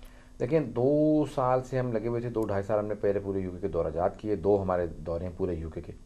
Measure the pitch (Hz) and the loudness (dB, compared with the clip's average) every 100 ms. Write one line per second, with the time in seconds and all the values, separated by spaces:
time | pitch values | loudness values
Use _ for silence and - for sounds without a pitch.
0 | - - - - 120 160 127 110 131 147 | -18 -18 -16 -6 0 0 0 2 2 4
1 | 156 151 135 - 127 127 127 131 127 110 | 4 4 2 0 2 2 0 -2 0 0
2 | 117 117 120 113 107 101 101 107 104 104 | -2 -2 -2 -2 0 -2 0 0 0 0
3 | 104 101 98 98 92 90 95 82 80 78 | 2 2 0 -2 -2 -4 -2 0 0 2
4 | 95 - 107 98 95 101 92 90 85 76 | 0 0 -4 0 4 4 4 0 0 -4
5 | 82 82 90 85 92 85 80 85 82 - | -4 -4 -4 -4 -4 -2 -6 -8 -12 -14